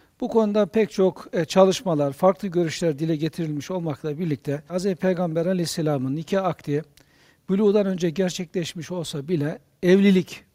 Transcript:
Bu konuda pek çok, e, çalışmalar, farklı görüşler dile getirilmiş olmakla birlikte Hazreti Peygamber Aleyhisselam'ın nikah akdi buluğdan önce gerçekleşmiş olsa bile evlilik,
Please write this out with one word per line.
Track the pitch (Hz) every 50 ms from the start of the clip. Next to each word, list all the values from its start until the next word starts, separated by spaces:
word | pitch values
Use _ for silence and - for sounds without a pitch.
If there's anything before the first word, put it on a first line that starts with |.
| _ _ _ _
Bu | - 233
konuda | - 226 220 208 202 214 208
pek | 175 - 220 220 190 -
çok, | - 190 185 160 - - - -
e, | 202 165
çalışmalar, | - - 196 190 190 185 - - 190 165 147 143 143 139
farklı | - - 185 196 - - 202
görüşler | 165 175 175 160 139 - 180 170 151 135
dile | 156 160 170
getirilmiş | 147 151 156 - - 170 156 151 147 135 -
olmakla | 185 185 170 160 143 - - 156 147 143
birlikte | 185 165 147 120 - - 139 151 156 -
Hazreti | 170 185 175 202 185
Peygamber | - - 185 185 170 180 175 156 165 165
Aleyhisselam'ın | 175 190 185 170 156 - - 165 156 151 139 127 131 135
nikah | 156 160 - 196 190 190
akdi | 185 156 - - - 147 147 156 - _ _ _ _ _ _ _ _ _ _ _ -
buluğdan | 185 190 214 208 196 208 202
önce | 196 190 180 175 175
gerçekleşmiş | 151 190 190 180 170 - 185 160 - 190 170 139 - 175 151 -
olsa | 180 185 160 - - 151 139 151
bile | 185 160 143 147 - 135 - _ _ _ -
evlilik, | 180 185 196 196 202 196 185 170 - - - - _ _